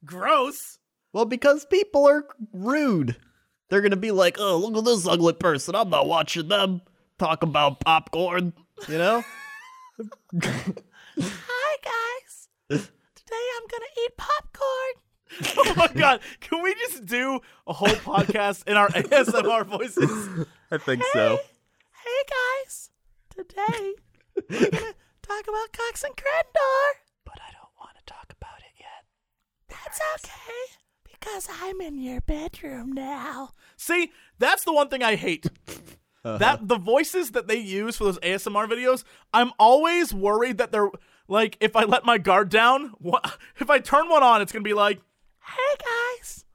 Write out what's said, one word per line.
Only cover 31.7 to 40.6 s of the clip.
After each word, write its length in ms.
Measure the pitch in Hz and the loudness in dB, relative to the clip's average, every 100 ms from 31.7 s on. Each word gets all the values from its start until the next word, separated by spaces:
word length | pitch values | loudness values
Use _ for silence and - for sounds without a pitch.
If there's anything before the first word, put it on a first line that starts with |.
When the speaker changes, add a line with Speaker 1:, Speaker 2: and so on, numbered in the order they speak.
| 381 | -10
Speaker 1:
in 160 | 349 285 | -10 -10
your 240 | 254 254 | -10 -4
bedroom 720 | - 302 320 - 311 262 240 | -2 -2 -4 -12 -14 -12 -8
now. 560 | 269 262 277 254 262 269 - _ _ | -8 -8 -10 -10 -12 -14 -18 _ _
See, 360 | - 349 339 _ _ _ | -2 0 0 _ _ _
that's 240 | 254 392 | 0 2
the 80 | - | 2
one 140 | 311 285 | 2 2
thing 140 | 269 | 0
I 120 | 240 214 | 0 0
hate. 320 | - 160 - - - - - - _ _ | -2 -4 -6 -10 -20 -20 -20 -20 _ _
Speaker 2:
Uh-huh. 140 | 117 107 | -8 0
Speaker 1:
That 300 | 214 285 214 | 2 2 0
the 80 | 226 | -2
voices 540 | 180 247 311 370 302 | 2 2 2 -4 -4
that 160 | 226 202 | -4 -2
they 100 | 220 | -4
use 400 | 208 190 220 226 | -4 -6 -6 -2
for 80 | 208 | -2
those 140 | 185 | -2
A 80 | 175 | -2
S 140 | 190 208 | -4 -2
M 80 | 202 | -2
R 120 | 214 | -2
videos, 360 | 233 254 254 - _ _ | 0 0 0 -2 _ _
I'm 180 | 220 247 - | 2 2 4
always 540 | 226 262 330 349 330 | 6 8 6 2 0
worried 460 | 202 196 214 247 | 0 0 2 0
that 120 | 226 | 0